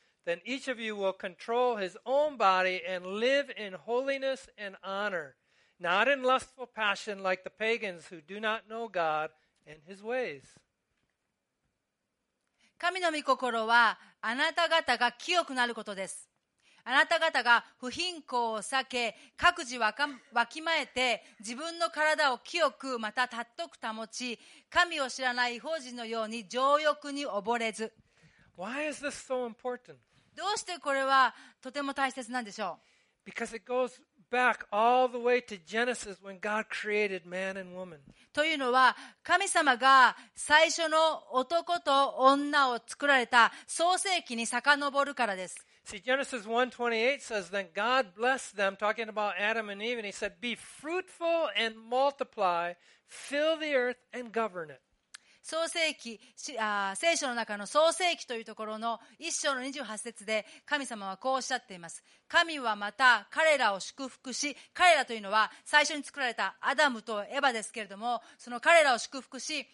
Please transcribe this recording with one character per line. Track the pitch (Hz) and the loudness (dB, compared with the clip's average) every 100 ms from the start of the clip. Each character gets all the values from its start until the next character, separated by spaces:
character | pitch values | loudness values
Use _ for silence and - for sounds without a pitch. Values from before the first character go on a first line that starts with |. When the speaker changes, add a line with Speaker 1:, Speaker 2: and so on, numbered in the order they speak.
| _ _ 175 | _ _ -6
Speaker 1:
Then | 175 | -6
each | 208 262 269 | -6 -8 -6
of | 233 | -6
you | 226 208 | -6 -2
will | 190 | -2
control | 190 196 170 - 240 247 220 | -2 -8 -10 -4 0 2 0
his | 185 196 | -4 -8
own | 233 269 302 254 | -2 0 0 2
body | 196 185 185 180 | 4 4 2 0
and | 170 180 185 202 | -4 -6 -6 -2
live | 247 277 262 196 | 2 2 0 -8
in | 208 | -12
holiness | 185 214 240 269 269 269 262 - - | -12 -4 -2 -2 -4 -4 -6 -10 -14
and | 202 190 | -14 -12
honor, | 196 196 208 180 139 - _ _ _ _ | -8 -4 -4 -4 -8 -16 _ _ _ _
not | 175 190 240 | 0 4 4
in | 277 | 2
lustful | 254 254 - - 247 | 2 0 0 -12 -14
passion | - 208 196 220 196 | -4 -2 -2 -6 -4
like | 190 185 | -2 -2
the | 185 | -6
pagans | - 220 233 202 175 - | -4 -2 -2 -4 -10 -14
who | 170 | -20
do | 156 202 | -16 -6
not | 220 220 208 | -4 -4 -6
know | 226 226 | -10 -6
God | 185 160 151 156 - _ _ 151 | -2 0 0 -4 -10 _ _ -20
and | 156 156 | -20 -20
his | 196 | -14
ways." | 214 254 214 143 - - _ _ _ _ _ _ _ _ _ _ _ _ _ _ _ _ _ _ _ _ _ _ | -8 -6 -6 -8 -16 -20 _ _ _ _ _ _ _ _ _ _ _ _ _ _ _ _ _ _ _ _ _ _
Speaker 2:
神 | 320 370 | -2 0
の | 349 | 0
御 | 302 | 0
心 | 277 254 247 226 220 | 0 0 0 -2 4
は、 | 233 220 185 - _ | 6 6 2 -10 _
あ | 220 | -6
な | 247 311 | -2 0
た | 320 320 | 0 2
方 | 320 311 233 | 2 2 2
が | 240 | 0
清 | - - 349 | -2 -2 0
く | 285 | 0
な | 262 240 | -2 -2
る | |
こ | 226 | -2
と | 208 | -10
で | 190 185 | -8 -10
す。 | - - _ _ _ _ _ 233 | -12 -18 _ _ _ _ _ 0
あ | |
な | 269 311 | 2 4
た | 330 | 4
方 | 320 277 | 2 2
が | 240 233 - _ | 4 4 4 _
不 | 247 | -10
貧 | 277 359 330 | -6 -6 -8
困 | - 247 233 | -6 -2 -2
を | 220 | -4
避 | - 269 | -2 -2
け、 | 262 247 226 - - - | -2 -4 -4 -6 -18 2
各 | 339 349 | 2 2
自 | 254 247 | -4 -2
わ | 214 | -2
か-、 | - 285 247 _ | 0 -4 -6 _
わ | 240 233 | -2 -2
き | 320 | -4
ま | 330 320 | -2 -2
え | 254 | -2
て、 | 247 254 220 - - | -2 -2 -2 -6 -16
自 | 208 | -12
分 | 254 330 339 | -8 -8 -4
の | 339 | -4
体 | 294 311 302 285 | 0 0 2 2
を | 247 | 0
清 | - 349 294 | -4 0 0
く、 | - 269 240 | 0 -6 -6
ま | 214 | -4
た | 262 247 | -2 -4
尊 | 233 233 - 339 | -4 -10 -12 -14
く | - 233 | -10 -10
保 | 220 220 | -8 -10
ち、 | - 247 220 - - _ | -10 -10 -10 -14 -20 _
神 | 320 349 311 | 2 2 0
を | 254 | -4
知 | - | -2
ら | 254 | -4
な | 247 247 | 0 -2
い | 240 | -4
異 | |
邦 | 285 320 | -6 -8
人 | 247 240 | -8 -12
の | |
よ | 226 226 | -8 -6
う | 214 | -6
に | 233 185 | -8 -6
情 | 247 269 294 | 0 2 4
欲 | 302 294 285 | 2 0 -4
に | 285 277 | -8 -6
溺 | 202 196 233 | -4 -2 -2
れ | 226 | -2
ず。 | 214 220 - _ _ _ _ _ - | -6 -10 -10 _ _ _ _ _ -12
Speaker 1:
Why | 196 277 302 | -8 -6 -6
is | 285 | -6
this | 277 | -8
so | - - 254 240 | -10 -6 -6 -6
important? | 214 254 247 - 131 _ _ _ 285 | -8 -8 -10 -12 -20 _ _ _ -8
Speaker 2:
ど | 370 | -4
う | 415 | -4
し | |
て | - 339 | -6 -8
こ | 294 | -2
れ | 269 | -2
は | 269 269 247 - - _ | 4 4 4 2 -14 _
と | 254 | -10
て | 285 | -6
も | 277 | -6
大 | 277 269 | -2 -2
切 | 262 226 | -4 -8
な | 254 | -8
ん | |
で | 214 | -8
し | 202 | -6
ょ | 190 139 _ _ _ _ - | -8 -8 _ _ _ _ -16
う？ | |
Speaker 1:
Because | - 226 226 | -10 -8 -10
it | - | -4
goes | 247 254 - _ _ _ | -2 -2 -4 _ _ _
back | 247 247 - - | 2 2 2 -2
all | 208 233 254 254 | 2 6 6 4
the | 240 | 2
way | 240 247 | 2 2
to | 247 202 | 0 -12
Genesis | 160 220 247 233 208 180 | -6 -2 -2 -2 -8 -14
when | 196 190 | -16 -8
God | 208 214 214 | -4 -2 -4
created | - 214 208 208 185 | -6 -2 0 0 -2
man | 170 180 190 196 | -8 -6 -6 -8
and | 180 | -12
woman. | 180 185 151 - - _ | -14 -14 -16 -20 -20 _
Speaker 2:
と | 294 | -2
い | 311 | 0
う | 302 | 0
の | 254 | 2
は、 | 254 254 - - - | 6 6 4 -6 -14
神 | - 359 392 | 0 2 2
様 | 349 294 240 | 2 4 4
が | 269 262 240 - - | 8 10 8 6 -10
最 | - - 302 320 | -14 4 6 6
初 | - 320 | 4 2
の | 320 320 277 - | 4 4 2 -2
男 | 254 262 339 339 349 | -2 0 -2 0 -2
と | 302 277 269 - | 2 4 4 6
女 | 262 277 285 294 262 | 6 6 2 2 2
を | 233 - | 0 -8
作 | - 285 | -4 2
ら | 269 | 4
れ | 233 | 4
た | 247 220 - - | 6 6 2 -10
創 | - 339 370 | 0 2 2
世 | 403 349 | 0 -2
記 | - 233 | -4 -6
に | 233 | -4
遡 | 240 285 285 285 277 | 0 2 2 2 0
る | 277 | -2
か | 262 226 | -2 -2
ら | |
で | 185 180 | -2 -8
す。 | - - _ - | -14 -20 _ -16
Speaker 1:
See, | 208 | -10
Genesis | 240 269 254 247 202 | -2 -2 -2 -8 -2
one | 233 254 | 0 0
twenty-eight | - 240 226 240 285 | -2 -2 0 0 -2
says, | - 214 170 | -4 -6 -6
"Then | 196 185 | -8 -6
God | 175 226 262 202 | -4 0 0 0
blessed | 185 240 262 - 196 | -2 0 0 -4 -2
them," | 196 190 | -2 0
talking | 208 220 220 | -2 -2 -4
about | 214 208 180 | -4 -4 -2
Adam | 208 226 208 | -2 -2 -4
and | 202 | -8
Eve, | 226 240 | -6 -6
"and | 202 | -8
he | |
said, | - 208 175 | -8 -8 -6
'Be | 240 220 | -8 -8
fruitful | - - 294 359 370 - 339 330 285 202 | -12 -16 -6 -6 -6 -6 -2 0 0 -2
and | 226 220 | -4 -4
multiply, | 226 254 277 277 254 - 185 170 175 175 _ _ _ | -4 0 0 0 -8 -2 0 0 -2 -8 _ _ _
fill | - - 285 311 311 | -18 -6 -2 0 0
the | 311 | 0
earth | 269 247 240 _ | 0 0 -4 _
and | 240 240 | -14 -6
govern | 208 220 180 156 | -4 -4 -6 -12
it.'" | 131 _ _ _ - _ _ | -16 _ _ _ -20 _ _
Speaker 2:
創 | - 320 330 | -6 -2 -2
世 | 339 311 | 0 -2
記、 | - 233 214 - - | -2 -10 -14 -18 -16
し-、 | - 240 | -10 -4
あ | 214 202 196 | -2 0 -2
ー、 | 196 | 0
聖 | 339 320 | 0 2
書 | 277 | 0
の | |
中 | 240 220 208 | -4 -4 -6
の | 202 | 0
創 | 294 330 | 4 4
世 | 330 359 320 | 4 0 -2
記 | - | -6
と | |
い | 233 | -10
う | 220 | -10
と | |
こ | 214 | -10
ろ | 214 220 | -10 -6
の | 233 220 - _ | -6 -6 -10 _
一 | 320 | -8
章 | - 302 | -4 -2
の | 262 | -2
二 | 262 | -4
十 | 277 | -8
八 | 214 214 | -8 -10
節 | 233 - | -12 -12
で、 | 202 220 - - | -4 -4 -4 -14
神 | - 294 262 | -6 -6 -4
様 | 220 196 | -8 -8
は | 190 | -6
こ | 262 | -2
う | |
お | 262 | -2
っ | |
し | - | -2
ゃ | 254 | -6
っ | - | -8
て | |
い | 185 | -16
ま | 165 | -16
す。 | - - _ _ | -18 -20 _ _
「神 | 320 339 302 | 2 2 0
は | 233 208 | -2 -2
ま | 208 | -4
た | - 262 226 202 | 4 6 6 2
彼 | 294 320 285 | 2 4 4
ら | 226 | 4
を | 196 | 0
祝 | - - 269 | -6 -10 -12
福 | - 262 | -10 -12
し」、 | 233 285 - - | -6 -6 -8 -14
彼 | - 359 | 4 6
ら | 302 | 6
と | 247 | 2
い | 226 | -6
う | |
の | 196 | -2
は | 214 208 - - | 0 0 -4 2
最 | 294 | 4
初 | 294 | 4
に | 302 | 0
作 | - 285 | -8 -4
ら | 254 | -4
れ | |
た | 226 196 - | -2 -4 -2
ア | 214 | -2
ダ | 269 294 | 4 2
ム | 226 | 2
と | 220 208 202 | -6 -8 -4
エ | 262 | 0
バ | 277 | 0
で | 226 | 0
す | 208 | -6
け | 233 | -10
れ | 196 | -12
ど | 196 | -8
も、 | 233 233 - - | -4 -4 -6 -20
そ | 240 | -12
の | 240 | -2
彼 | - 339 | 6 8
ら | 285 | 8
を | 233 | 4
祝 | - 269 | -2 -10
福 | - 247 | -12 -12
し、 | - 302 233 | -8 -8 -10